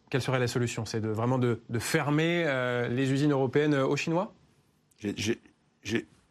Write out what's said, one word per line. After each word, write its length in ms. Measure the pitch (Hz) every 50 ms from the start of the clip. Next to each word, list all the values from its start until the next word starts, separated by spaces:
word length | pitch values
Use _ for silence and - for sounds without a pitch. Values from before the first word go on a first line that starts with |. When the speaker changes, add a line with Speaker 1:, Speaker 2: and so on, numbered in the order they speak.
| _ _
Speaker 1:
Quelle 120 | - 131 120
serait 160 | - 131 131
la 80 | 123
solution ? 380 | 117 - 123 120 117 - - 113
C'est 160 | - - 113
de, 80 | 107 110
vraiment 300 | 107 104 113 123 131 127
de, 220 | 123 120 117 113 - -
de 100 | 117 117
fermer, 680 | - - - 160 143 143 147 151 160 165 170 175 170
euh, 420 | 151 135 131 123 123 123 120 120 127
les 240 | 123 123 135 131 135
usines 200 | 135 147 151 143
européennes, 420 | 135 135 127 - 147 151 151 147
euh, 120 | 135 131
aux 100 | 143 143
Chinois ? 360 | 143 - 175 160 170 196 226 - - _ _ _ _ _ _ _ _ _ _ _ _
Speaker 2:
J'ai, 160 | - 101 -
j'ai, 240 | - 98 - - - - - _ _ _ _ _ _ -
j'ai, 240 | 98 107 - - - - _ _ _